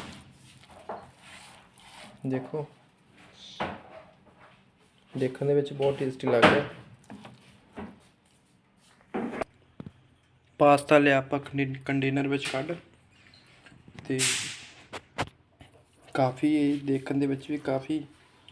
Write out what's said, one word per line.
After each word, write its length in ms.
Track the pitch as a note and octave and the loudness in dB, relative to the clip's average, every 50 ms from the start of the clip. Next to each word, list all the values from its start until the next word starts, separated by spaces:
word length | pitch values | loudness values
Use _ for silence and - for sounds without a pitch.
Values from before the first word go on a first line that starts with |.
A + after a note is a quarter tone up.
| - - - - - - - - - - - - - - - - - - - - - - - - - - - - - - - - - - _ - - - - - - - - - - C3+ | -8 -12 -16 -18 -20 -20 -20 -20 -20 -20 -20 -20 -20 -20 -20 -20 -14 -14 -14 -14 -14 -20 -20 -20 -20 -20 -20 -20 -20 -20 -20 -20 -20 -20 _ -20 -20 -20 -20 -20 -20 -20 -18 -10 -6 -4
ਦੇਖੋ, 400 | C3 C3 C3 - - D#3 D3 - - _ _ _ _ _ _ _ _ - - - - - - - - - - - - - - - - - - - _ _ _ - _ _ - - - _ _ _ _ _ _ _ _ _ _ _ - C3 | -4 -4 -6 -6 -8 -8 -8 -8 -12 _ _ _ _ _ _ _ _ -20 -20 -20 -20 -20 -20 -18 -10 -8 -8 -8 -8 -12 -16 -20 -20 -20 -20 -20 _ _ _ -20 _ _ -20 -20 -20 _ _ _ _ _ _ _ _ _ _ _ -4 -2
ਦੇਖਣ 280 | C3 B2+ C3 - C#3+ | -2 -2 -2 -2 0
ਦੇ 80 | C#3+ C#3+ | 2 2
ਵਿੱਚ 200 | D3 C#3 C#3+ D3 | 2 2 0 -2
ਬਹੁਤ 240 | C#3 C3+ C#3 C#3 - | 0 0 0 0 0
ਟੇਸਟੀ 280 | C#3 C3 C3 - - B2+ | -4 -4 -4 -4 -2 2
ਲੱਗ 160 | B2 A#2 A#2+ | 4 8 8
ਰਿਹਾ। 200 | - - D3 - - - - - - - - - - - - - - - - - - - - _ _ - - - - - - - _ _ _ _ _ _ _ _ _ _ _ _ _ _ _ _ _ _ _ _ _ - - - - - - - _ _ _ _ _ _ - - - _ _ _ _ _ _ _ _ _ _ _ _ _ - | 8 6 6 0 -4 -10 -16 -20 -20 -20 -20 -20 -20 -20 -20 -20 -20 -20 -20 -20 -20 -20 -20 _ _ -18 -16 -16 -16 -16 -20 -20 _ _ _ _ _ _ _ _ _ _ _ _ _ _ _ _ _ _ _ _ _ -8 -6 -6 -6 -6 -8 -10 _ _ _ _ _ _ -18 -18 -18 _ _ _ _ _ _ _ _ _ _ _ _ _ 4
ਪਾਸਤਾ 380 | D3+ D3 C#3+ C#3 C#3+ - D#3 D3 | 6 8 8 6 6 6 6 6
ਲਿਆ 200 | C#3+ C#3+ C#3 C3+ | 8 8 4 4
ਆਪਾਂ 220 | C3+ C3+ C#3+ C#3 | 2 0 -4 -4
ਕੰਟੇ-, 420 | C#3 - - C3+ C#3 C3+ C3+ C3+ - | -4 -4 -2 -2 -2 -2 -4 -8 -6
ਕੰਟੇਨਰ 420 | - C#3 C#3 C3+ C3+ C3+ C#3 C#3 C#3 | -2 -2 0 0 0 0 0 0 0
ਵਿੱਚ 180 | C#3 C#3 - | -2 -2 -2
ਕੱਢ, 280 | - - C3 C#3+ D#3 E3+ E3+ - - - _ _ _ _ _ - - - - - - - - - - - - - - - - - - | -2 -4 -4 -4 -4 -8 -10 -10 -20 -20 _ _ _ _ _ -20 -20 -20 -20 -20 -20 -20 -20 -20 -20 -20 -20 -20 -20 -20 -16 -8 -6
ਤੇ 120 | C3+ C3 C3 - - - - - - - - - - - - - - - - _ - - - - - _ _ _ _ _ - - _ - _ _ _ _ - - - | -2 0 0 0 0 -2 -4 -8 -10 -12 -16 -18 -20 -20 -20 -16 -16 -16 -16 _ -8 -8 -8 -8 -10 _ _ _ _ _ -20 -20 _ -20 _ _ _ _ -20 -8 0
ਕਾਫੀ 420 | - C3 B2+ C3 - - D3+ D3+ | 2 2 2 2 0 0 2 4
ਇਹ 240 | D3+ D3 C#3+ D3 C#3+ C#3 | 4 2 2 0 0 0
ਦੇਖਣ 320 | C#3 C3+ C3+ C3+ - C#3+ | -2 -2 -2 0 -2 -2
ਦੇ 100 | C#3 C#3+ | 0 0
ਵਿੱਚ 260 | C#3 C#3 C3 - - | 0 -2 -4 -4 -6
ਵੀ 60 | D3+ D3 | -8 -6
ਕਾਫੀ 460 | - D3 C3+ C3+ C3 - D#3 D#3 C#3+ - - _ - _ _ _ _ - | -2 -2 -2 -2 -2 -4 -6 -6 -6 -10 -18 _ -20 _ _ _ _ -20